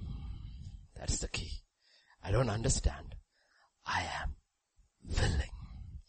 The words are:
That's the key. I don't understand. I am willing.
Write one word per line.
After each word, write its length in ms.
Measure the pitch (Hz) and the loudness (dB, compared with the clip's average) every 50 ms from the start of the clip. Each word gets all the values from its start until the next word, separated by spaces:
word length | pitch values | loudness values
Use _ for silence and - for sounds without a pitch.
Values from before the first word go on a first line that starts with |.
| - - - - - - - - - - - - - - - - - - - - | -6 -6 -8 -8 -8 -8 -8 -8 -10 -10 -12 -10 -12 -12 -12 -14 -16 -16 -14 -6
That's 220 | - - - - | -2 0 0 0
the 80 | - - | 0 -2
key. 240 | - - 92 - - - - _ _ _ _ _ _ _ _ _ - _ - | -2 -4 -4 -4 -6 -8 -8 _ _ _ _ _ _ _ _ _ -20 _ 0
I 80 | - | 2
don't 180 | 135 131 131 113 | 4 4 6 4
understand. 640 | 101 117 113 131 - - - - - - - - - - - _ _ _ _ _ _ _ _ _ _ _ _ | 2 2 4 4 4 6 4 4 2 2 -4 -12 -12 -14 -16 _ _ _ _ _ _ _ _ _ _ _ _
I 160 | 85 - - - - - - | -2 0 0 0 0 -2 -2
am 160 | - - - - _ _ _ _ _ _ _ _ _ _ _ _ - | -4 -4 -6 -6 _ _ _ _ _ _ _ _ _ _ _ _ -6
willing. 480 | - - - - - - - - - - - - - - - - - - - - | 0 2 4 6 6 4 4 0 -2 -6 -12 -14 -14 -12 -14 -14 -12 -14 -14 -16